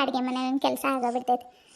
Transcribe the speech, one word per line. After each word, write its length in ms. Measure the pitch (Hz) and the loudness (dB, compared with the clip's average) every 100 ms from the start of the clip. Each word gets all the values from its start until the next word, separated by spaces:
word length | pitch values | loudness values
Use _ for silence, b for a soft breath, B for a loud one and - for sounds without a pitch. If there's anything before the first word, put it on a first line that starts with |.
ಅಡುಗೆ 180 | 269 254 | 4 0
ಮನೆಯೊಳಗಿನ 380 | 254 254 254 269 | -2 -2 0 0
ಕೆಲಸ 260 | 269 262 277 | 0 0 0
ಆಗೋಗ್ಬಿಡ್ತೈತೆ. 580 | 269 240 247 247 247 - b b | 0 0 0 0 0 -2 b b